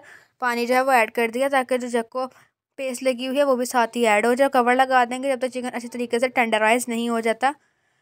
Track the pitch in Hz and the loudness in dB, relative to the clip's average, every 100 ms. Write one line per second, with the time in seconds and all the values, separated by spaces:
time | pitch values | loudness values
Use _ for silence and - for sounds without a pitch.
0 | - - _ _ 247 240 240 254 262 262 | 2 -20 _ _ -6 -4 0 0 2 2
1 | 214 - 233 226 269 277 254 254 247 233 | 2 0 -2 0 0 0 0 -4 -2 -4
2 | 226 254 254 - _ _ _ - 262 247 | -4 -8 -10 -12 _ _ _ -14 -10 -4
3 | 254 247 262 262 285 254 247 254 226 240 | -4 -2 -2 0 2 2 0 0 0 0
4 | 233 208 226 247 277 269 240 247 262 262 | 2 4 2 2 2 2 2 2 4 2
5 | 240 254 269 262 254 247 247 247 240 240 | 2 -2 -4 -4 -4 -6 -8 -8 -10 -8
6 | 240 233 254 254 233 220 214 240 240 233 | -4 -2 -2 0 0 2 2 2 0 -4
7 | 233 233 226 220 254 - _ _ _ _ | -2 -2 -2 0 -2 -4 _ _ _ _